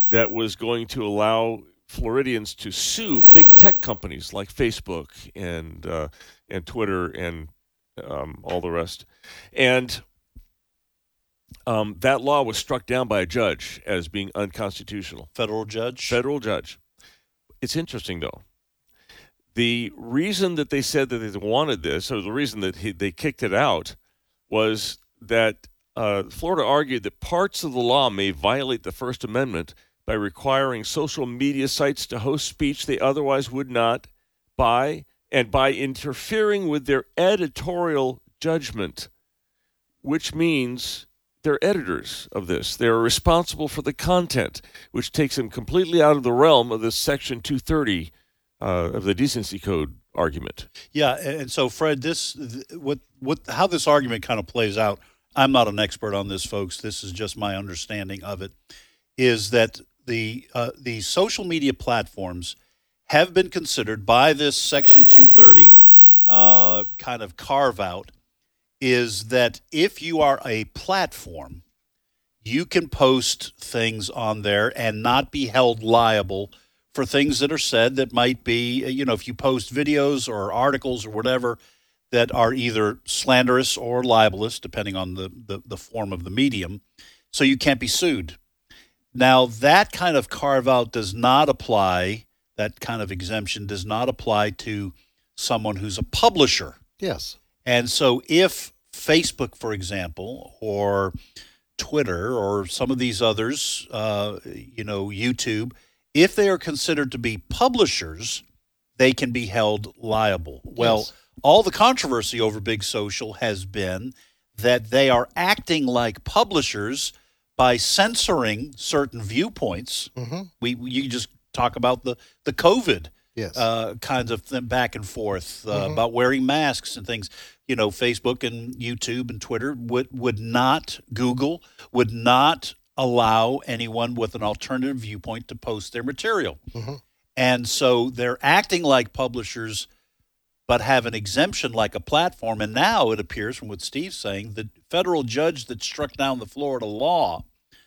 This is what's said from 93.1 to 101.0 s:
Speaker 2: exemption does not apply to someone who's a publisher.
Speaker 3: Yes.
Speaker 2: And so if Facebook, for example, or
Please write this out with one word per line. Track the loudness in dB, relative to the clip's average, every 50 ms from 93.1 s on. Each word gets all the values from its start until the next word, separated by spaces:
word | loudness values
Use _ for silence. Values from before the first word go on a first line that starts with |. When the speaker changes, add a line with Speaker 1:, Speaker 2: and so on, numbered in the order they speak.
Speaker 2:
exemption | -6 -8 -6 -4 -4 -4 -4 -4 -6 -8 -6
does | -6 -6 -6 -4
not | -4 -2 0 0 0
apply | -2 -2 0 0 2 2 2 0
to | -2 -6 -8 -8 -6 -6 -6 -8 -10 _ _ _ _ _ _ _ _
someone | -8 -4 -2 -2 -2 -2 -2 -4 -4
who's | -4 -6 -6 -6
a | -6
publisher. | -4 -2 4 4 4 6 6 4 6 4 2 -2 -6 -12 _ _ _ _ -8
Speaker 3:
Yes. | -6 -6 -6 -6 -8 -14 -16 _ _ _ _ _ -2
Speaker 2:
And | 2 2 2 2 2
so | 0 2 4 4 4 2 0 2
if | 4 4 4 4 2 -2 -12 -14 _ _ _ _ -18
Facebook, | -8 0 4 4 4 4 2 -2 -4 -6 -6 -6
for | -8 -6 -6 -4
example, | -4 -6 -6 -6 -6 -6 -6 -8 -10 -10 -10 -10 -12 -16 -18 -16 -10
or | -6 -4 -2 0 2 2 2 2